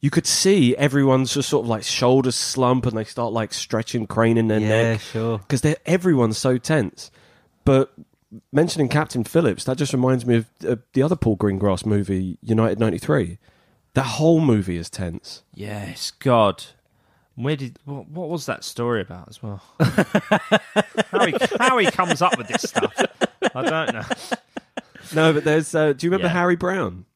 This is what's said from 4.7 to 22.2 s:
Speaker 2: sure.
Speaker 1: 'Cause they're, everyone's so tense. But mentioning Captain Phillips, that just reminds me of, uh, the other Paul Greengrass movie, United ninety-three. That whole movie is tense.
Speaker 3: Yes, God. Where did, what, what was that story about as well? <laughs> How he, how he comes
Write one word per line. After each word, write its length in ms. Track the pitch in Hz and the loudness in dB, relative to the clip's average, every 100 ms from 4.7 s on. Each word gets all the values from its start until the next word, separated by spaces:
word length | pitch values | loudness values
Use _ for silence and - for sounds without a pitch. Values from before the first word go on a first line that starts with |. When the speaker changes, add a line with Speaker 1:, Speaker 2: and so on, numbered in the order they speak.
| 110 113 110 | 2 2 -2
Speaker 2:
sure. 380 | - 110 113 110 - | -4 -6 -4 -4 -2
Speaker 1:
'Cause 120 | 139 | -2
they're, 160 | 151 151 - | 0 -2 0
everyone's 520 | 180 180 143 117 110 | 0 2 4 2 0
so 180 | 131 127 | 0 -2
tense. 520 | - 156 98 - - _ _ _ _ _ - | 0 0 0 -6 -20 _ _ _ _ _ 2
But 260 | 131 135 - - _ _ 110 _ | 4 2 -6 -20 _ _ -20 _
mentioning 360 | 139 170 170 135 | 0 0 0 0
Captain 340 | 147 156 123 | 0 -2 -4
Phillips, 420 | 110 165 160 92 | -2 0 0 -2
that 120 | - 131 | -4 -2
just 160 | 143 | -2
reminds 320 | 131 127 131 120 | 0 2 0 2
me 100 | 117 | 2
of, 100 | 110 _ 87 | 0 _ -4
uh, 100 | 117 _ | -4 _
the 80 | 127 | 0
other 120 | 143 | 0
Paul 220 | 160 117 104 | 2 0 0
Greengrass 480 | 104 95 101 92 107 | 0 0 0 0 0
movie, 520 | 101 98 95 92 - | -2 0 -2 -4 -8
United 380 | 113 110 113 104 | -2 2 2 0
ninety-three. 580 | 110 85 - 151 85 90 _ _ _ _ _ | -2 -2 -2 -2 -2 -8 _ _ _ _ _
That 120 | - 127 | -4 -4
whole 340 | 107 156 165 | 2 4 4
movie 360 | 156 110 92 87 | 4 2 2 -6
is 100 | 82 | -8
tense. 520 | - 92 82 - - _ | -8 -8 -8 -14 -20 _
Speaker 3:
Yes, 560 | - 104 104 98 - - | -16 -12 -10 -12 -10 -12
God. 540 | - 139 120 104 92 - _ _ _ _ _ _ | -6 2 4 4 0 -10 _ _ _ _ _ _
Where 220 | - 127 151 | -8 -6 -4
did, 220 | 131 - 143 | -8 -14 -14
what, 220 | 143 95 | -14 -14
what 200 | 156 170 | -12 -8
was 160 | 165 139 | -8 -8
that 160 | 113 | -10
story 360 | - - 120 117 | -10 -6 -2 -2
about 280 | 95 90 - | -4 -12 -20
as 120 | 107 | -16
well? 200 | 110 101 - _ | -12 -12 -16 _
<laughs> 20 | 143 - - 208 - 156 - 202 - - - - - | 0 2 0 -2 0 -2 2 0 0 -2 -2 -2 -2
How 160 | 190 254 | 0 0
he, 80 | - 262 370 | 0 -2 0
how 180 | 247 254 | 2 2
he 80 | 202 | 2
comes 320 | - 180 139 | 0 0 2